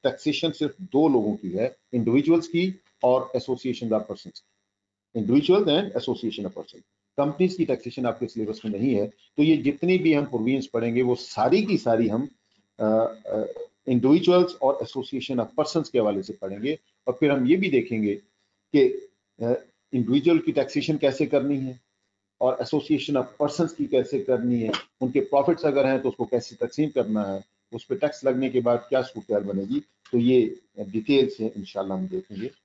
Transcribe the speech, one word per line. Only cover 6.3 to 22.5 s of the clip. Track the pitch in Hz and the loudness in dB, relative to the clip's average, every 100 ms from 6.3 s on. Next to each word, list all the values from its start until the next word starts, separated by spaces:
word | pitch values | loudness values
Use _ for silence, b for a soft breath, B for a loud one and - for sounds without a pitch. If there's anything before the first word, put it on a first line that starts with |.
| 104 | -6
of | 95 | -10
persons। | - - - _ _ _ - | -10 -16 -20 _ _ _ -4
कंपनीज | 143 147 185 185 | -4 0 0 0
की | 160 | -2
टैक्सेशन | 123 123 127 123 | -2 -6 -4 -4
आपके | 113 120 | -4 -6
सिलेबस | 113 107 107 110 | -6 -6 -6 -6
में | 101 | -2
नहीं | 131 107 | 0 0
है, | 104 | -2
तो | _ _ - | _ _ 0
ये | 151 151 | 4 4
जितनी | 127 143 175 185 | 2 -2 0 2
भी | 165 | 4
हम | 147 143 | 2 0
प्रोविजंस | 120 113 135 135 | -2 0 -2 -2
पढ़ेंगे | 117 117 117 | -2 0 0
वो | 123 120 | 0 0
सारी | - - 120 190 214 | -4 -2 2 2 2
की | 185 | -2
सारी | 123 113 117 | 2 2 2
हम, | 110 143 _ _ _ _ - | 0 -4 _ _ _ _ -4
अ, | 110 110 113 - 101 | 0 2 0 -4 -6
अ, | 104 - - - _ - | -4 -4 -8 -14 _ -2
इंडिविजुअल्स | 123 127 160 175 180 180 - | 2 4 4 6 4 4 2
और | 135 143 | 0 0
association | - 135 - 131 127 127 110 | -6 -8 -8 -8 -4 -4 -2
of | - | -2
persons | 147 165 147 | -2 -2 0
के | 127 | 0
हवाले | 104 101 | 2 0
से | 95 | -6
पढ़ेंगे। | - 98 101 123 156 _ _ - | -10 -10 -6 -6 -6 _ _ -6
और | 123 | 0
फिर | 151 | 2
हम | 139 123 | 2 2
ये | 180 | 2
भी | 190 | 4
देखेंगे | 135 113 113 104 101 _ _ _ _ _ 143 | 0 0 -2 -2 -2 _ _ _ _ _ 4
कि, | 139 - - _ _ _ | 4 2 -12 _ _ _
अ, | 117 123 - _ _ | -2 -2 -4 _ _
इंडिविजुअल | 123 113 139 147 160 | -2 2 2 4 4
की | 160 | 2
टैक्सेशन | 143 127 151 135 151 | 0 0 -2 -2 0
कैसे | 143 131 151 | 0 0 0
करनी | 143 139 139 | 0 0 -2
है | 131 127 _ _ _ _ _ _ | -4 -10 _ _ _ _ _ _
और | 127 | -2